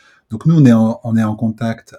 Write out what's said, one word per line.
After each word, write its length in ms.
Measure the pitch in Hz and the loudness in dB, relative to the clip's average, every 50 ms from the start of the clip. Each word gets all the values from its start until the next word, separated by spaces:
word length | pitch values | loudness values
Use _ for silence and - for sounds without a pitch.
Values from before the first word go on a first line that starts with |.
| _ _ _ _ _ _ | _ _ _ _ _ _
Donc 160 | 113 110 - | -14 -6 -2
nous, 100 | 160 165 | 0 2
on 80 | 165 143 | 4 4
est 80 | 123 117 | 4 4
en, 280 | 113 113 110 113 - - | 4 2 0 -2 -6 -6
on 120 | 117 110 | -4 -2
est 60 | 113 110 | -2 -2
en 140 | 107 107 | -2 -4
contact 580 | 107 113 110 110 - 117 113 110 - - _ - | -4 -6 -6 -6 -6 -8 -8 -8 -10 -12 _ -20